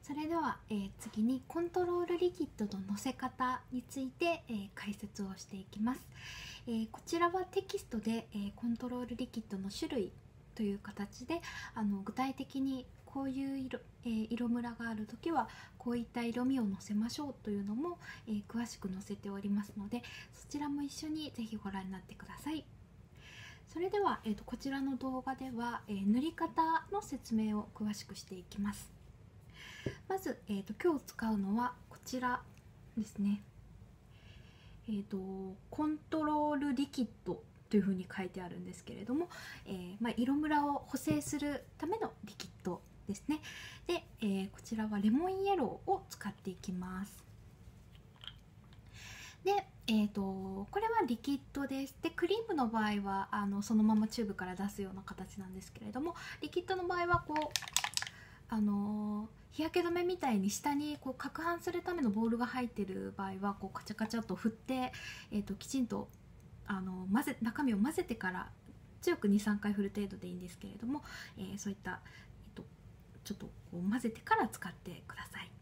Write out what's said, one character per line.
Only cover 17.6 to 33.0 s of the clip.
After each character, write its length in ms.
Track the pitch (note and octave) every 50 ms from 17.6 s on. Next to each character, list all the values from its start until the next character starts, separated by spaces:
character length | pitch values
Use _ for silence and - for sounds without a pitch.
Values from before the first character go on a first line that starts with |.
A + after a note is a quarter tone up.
う 40 | G3
の 80 | G3+ G#3
も、 240 | A#3+ D4+ F4 F4 E4+ - - - - -
え 40 | A3+
ー、 120 | G#3+ G#3 G#3 -
詳 160 | - A#3 A#3+
し 140 | A3+ - -
く 100 | - F#3+
載 140 | F#3 F#3+
せ 120 | G3 - G3+
て 140 | G3+ - G3+
お 100 | G3 G3
り 120 | G3 G3+
ま 120 | G3+ G3+
す 120 | G3+ - -
の 140 | G#3+ G3 G#3
で、 120 | A#3 A#3+ A#3+ - - - - -
そ 160 | - - - -
ち 100 | - C#4+
ら 120 | D4 D4
も 120 | C#4+ C#4+
一 80 | C#4+ C#4 - - D#4
緒 40 | D#4
に 240 | D#4 D#4 D#4 C#4
ぜ 100 | - -
ひ 140 | A3+ A3 A3 G#3+
ご 60 | - G3
覧 160 | F#3+ G3 F#3+
に 80 | F#3
な 60 | F#3+ F#3
っ 20 |
て 140 | - - -
く 100 | - -
だ 140 | - - -
さ 120 | - C#4+
い。 120 | D#4+ D#4 - - - - - - - - - - - - - - - - - - - - - -
そ 80 | - D#4+
れ 120 | F4 F#4+
で 100 | G4+ G#4
は、 200 | G4+ D#4+ A3 - -
え 60 | A3+
ー 40 | G#3
と、 100 | G#3 -
こ 120 | - B3
ち 140 | A#3+ - C#4
ら 100 | C4+ C#4
の 160 | C4+ C4+ C4+
動 240 | B3 C4 C4 C4 B3+
画 140 | B3+ C4+ C4
で 160 | B3 C4 C4
は、 320 | B3 A3+ A#3 A#3 A#3+ - -
え 60 | -
ー、 180 | G#3 G3 G3 G3+
塗 80 | G#3+ B3
り 140 | C#4 E4
方 540 | E4 - E4 E4 - - D#4+ D#4+ E4 E4 - -
の 120 | G4 G4+
説 320 | G#4 - C#4+ B3 - - A3+
明 240 | A3 A3 G#3+ G#3 G#3
を 100 | G#3 G#3 -
詳 180 | - G#3 G#3+
し 120 | G3+ - -
く 120 | - G3+
し 60 | -
て 120 | - - G3
い 100 | F#3 F3+ -
き 100 | - G#3
ま 140 | G3+ G#3
す。 260 | G3+ - - - - - - - - - - - - - - - - - - - - - - - - - - -
ま 100 | F#4 F#4+
ず、 200 | - D#4+ A3+ - - -
え 60 | G#3
ー 80 | G3
と、 120 | G3 - G#3+ -
今 160 | - F4+ D#4+ C4
日 60 | -
使 200 | - - - A3+ A3+
う 100 | A3 G3+
の 180 | G3 F#3+ G3+
は 160 | A3+ A#3+ - - - - -
こ 100 | - - -
ち 160 | - - B3+
ら 200 | B3 B3 B3 - - - - - - - - - - - -
で 80 | A#3